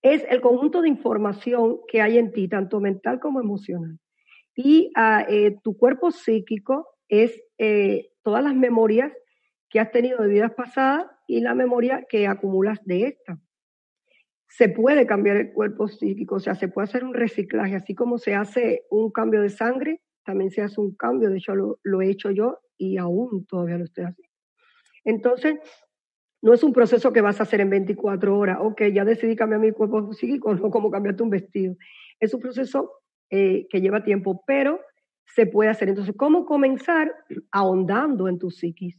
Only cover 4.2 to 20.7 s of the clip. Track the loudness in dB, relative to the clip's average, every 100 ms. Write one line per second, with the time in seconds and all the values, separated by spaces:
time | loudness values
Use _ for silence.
4.2 | _ -20 _ -4 4 6 4 2 2 2
5.2 | 2 2 2 0 -8 2 2 2 -2 -2
6.2 | -2 -2 -2 -8 -4 -4 -4 _ _ 4
7.2 | 4 0 -20 _ 0 2 2 0 -6 _
8.2 | -2 0 0 2 2 4 4 4 0 -6
9.2 | _ _ _ _ _ -2 0 0 0 0
10.2 | 2 2 0 -4 -8 0 0 0 -4 _
11.2 | -4 -2 0 0 0 2 0 -2 -2 -2
12.2 | 0 -2 -2 0 0 -2 -4 -2 -2 -4
13.2 | -16 -16 _ _ _ _ _ _ _ _
14.2 | _ _ _ 0 0 4 2 4 2 2
15.2 | 0 0 -2 -4 -4 -4 -6 -4 -6 -6
16.2 | -6 -6 -4 -6 -6 -6 -6 -6 -6 -4
17.2 | -4 -4 -4 -4 -4 -6 -8 -6 -4 -2
18.2 | -2 -4 -2 -2 -2 -2 -2 -2 -2 -2
19.2 | 0 2 0 -2 -4 -2 -4 -8 _ _
20.2 | -8 -4 -4 -4 -6